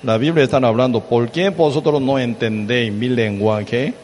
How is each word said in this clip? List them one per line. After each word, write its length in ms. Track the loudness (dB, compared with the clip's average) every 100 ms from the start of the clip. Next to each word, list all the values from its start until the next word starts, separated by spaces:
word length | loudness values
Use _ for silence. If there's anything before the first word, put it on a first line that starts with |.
la 140 | 0 0
Biblia 260 | 2 2
está 140 | 4 4
hablando, 420 | 2 2 2 0
"¿Por 300 | 0 0 0
qué 180 | -2 -2
vosotros 520 | 2 0 2 0 0
no 180 | 0 0
entendéis 720 | -2 -2 -4 -2 -2 -2 -2
mi 180 | -4 -2
lenguaje? 840 | 0 0 0 0 0 -2 -4 -4 -6